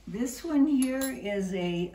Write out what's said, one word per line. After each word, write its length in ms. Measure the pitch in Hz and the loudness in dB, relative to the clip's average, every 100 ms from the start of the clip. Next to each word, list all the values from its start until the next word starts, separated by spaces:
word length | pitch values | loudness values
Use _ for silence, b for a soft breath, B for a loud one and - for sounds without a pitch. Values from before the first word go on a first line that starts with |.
| - | -10
This 380 | 190 254 - | -4 -4 -4
one 240 | 339 294 294 | 0 4 4
here 320 | 277 262 262 269 254 | 4 2 0 -4 -4
is 320 | 196 202 190 | -4 -2 -2
a, 380 | 190 175 175 175 | -2 0 0 -2